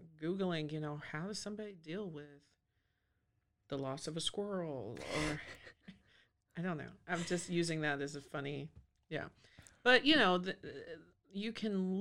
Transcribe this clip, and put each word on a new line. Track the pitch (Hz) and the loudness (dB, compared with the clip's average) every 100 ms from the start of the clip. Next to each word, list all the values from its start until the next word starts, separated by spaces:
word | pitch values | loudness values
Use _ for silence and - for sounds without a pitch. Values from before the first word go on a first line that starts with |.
| - 151 | -18 -6
Googling, | 156 190 185 165 151 | -2 0 2 0 0
you | 156 | -2
know, | 151 147 - | -4 -4 -6
how | 151 185 | -6 -4
does | 214 | -6
somebody | 208 214 208 185 | -6 -6 -8 -10
deal | 156 185 202 | -8 -6 -6
with | 151 147 143 - _ _ _ _ _ _ _ _ _ _ _ - | -8 -12 -16 -20 _ _ _ _ _ _ _ _ _ _ _ -6
the | 139 | -4
loss | 135 139 - | -4 -4 -6
of | 160 | -4
a | |
squirrel? | - - 202 190 165 135 104 120 - 156 | -4 -2 -2 -2 -2 -4 -6 -8 -4 -2
Or | 151 151 - - - - - - | 0 -2 -8 -14 -18 -20 -20 -20
<laughs> | - - _ _ _ - | -20 -20 _ _ _ -4
I | |
don't | 180 160 | -2 -2
know. | 131 - - | -6 -10 -4
I'm | 175 175 | -2 2
just | 180 175 | 0 2
using | 170 170 160 | 2 2 2
that | 151 143 | 2 0
as | 143 147 | -2 -6
a | |
funny, | - 147 139 143 147 - - _ - | -8 -6 -4 -6 -8 -12 -20 _ -6
yeah. | 156 - - - - - - | -6 -6 -12 -20 -20 -20 0
But, | 247 254 269 | 6 8 10
you | 311 | 8
know, | 202 180 | 8 6
the, | 180 - 151 139 - 165 - - _ | 2 -6 -8 -10 -10 -14 -16 -20 _
you | 196 220 | -6 -4
can | 226 220 196 185 190 | -2 0 2 2 4